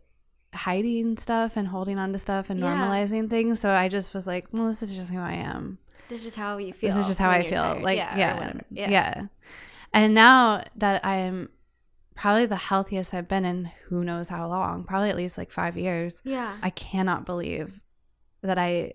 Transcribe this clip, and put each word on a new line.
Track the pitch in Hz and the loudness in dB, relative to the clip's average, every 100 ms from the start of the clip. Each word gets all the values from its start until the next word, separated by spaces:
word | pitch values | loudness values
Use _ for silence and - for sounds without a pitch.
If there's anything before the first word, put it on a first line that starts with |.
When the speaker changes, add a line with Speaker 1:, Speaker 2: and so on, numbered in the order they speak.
| _ _ _ _ _ | _ _ _ _ _
Speaker 1:
hiding | 175 - 185 233 233 226 220 | -10 -4 -2 0 0 -2 -4
stuff | - 226 226 220 | -2 0 0 -2
and | 190 | -4
holding | 185 190 196 | -4 -4 -2
on | 190 | -4
to | 196 | -4
stuff | - 196 190 | -4 -4 -2
and | 185 | -2
Speaker 2:
Yeah. | 180 | 0
Speaker 1:
normalizing | 185 196 196 202 220 220 | 0 0 0 0 -2 0
things. | 226 226 226 | 0 2 2
So | 202 | 2
I | 190 185 | 2 2
just | 196 185 | -2 -6
was | 196 185 | -8 -6
like, | 180 - | -6 -6
"Well, | 226 226 | -2 -2
this | 220 | -2
is | 214 | -6
just | 190 180 | -8 -8
who | 180 | -6
I | 175 | -6
am. | 175 - - - 190 - - - | -6 -6 -8 -8 -12 -18 -20 -14
Speaker 2:
This | 233 | -12
is | 226 214 | -10 -8
how | 208 202 | -6 -6
you | 190 | -8
Speaker 1:
This | 180 | -4
is | 208 | -2
Speaker 2:
feel | 202 196 | 0 0
Speaker 1:
just | 185 | 2
how | 185 | 4
Speaker 2:
when | 180 | 4
Speaker 1:
I | |
Speaker 2:
you're | 175 | 2
Speaker 1:
feel." | - | 0
Speaker 2:
tired. | 78 - | 0 -2
Speaker 1:
Like, | 185 190 | 0 -2
Speaker 2:
Yeah, | - | -2
or | 196 | 0
Speaker 1:
yeah, | 170 - | 0 0
Speaker 2:
whatever. | - - - | -6 -10 -12
Speaker 1:
yeah. | 202 202 | -8 0
Speaker 2:
Yeah. | 190 - - 202 - - - - - - | 2 2 -4 -10 -14 -20 -20 -20 -20 0
Speaker 1:
And | 214 214 | 4 6
now | 220 233 254 233 208 - - | 10 12 12 8 4 -4 -2
that | 208 196 | 2 2
I'm | 202 190 185 185 - _ _ _ _ _ _ | 0 -2 -2 -4 -10 _ _ _ _ _ _
probably | - 202 214 240 | -4 2 4 4
the | 185 | 0
healthiest | - 196 196 196 180 | 0 0 0 -4 -6
I've | 180 175 | -8 -2
been | 190 | 0
in | 185 180 175 - - | 0 -2 -6 -12 -6
who | 175 | -4
knows | 175 170 170 | -2 -4 -6
how | 170 170 | -6 -4
long, | 180 185 175 | -2 -2 -4
probably | 175 190 208 | -4 0 0
at | 175 | 0
least, | 180 - | -4 -6
like, | 180 | -10
five | - 175 175 | -4 -4 -2
years. | 180 170 175 170 | -4 -2 -4 -8
Speaker 2:
Yeah. | 269 262 226 202 | -8 -6 -6 -6
Speaker 1:
I | 185 | -6
cannot | - - 190 185 175 - | -6 -6 -2 0 0 -4
believe | 175 170 170 156 190 _ _ _ _ _ _ | -6 -4 -6 -8 -12 _ _ _ _ _ _
that | 190 185 | -2 0
I | 175 175 - | 2 0 -2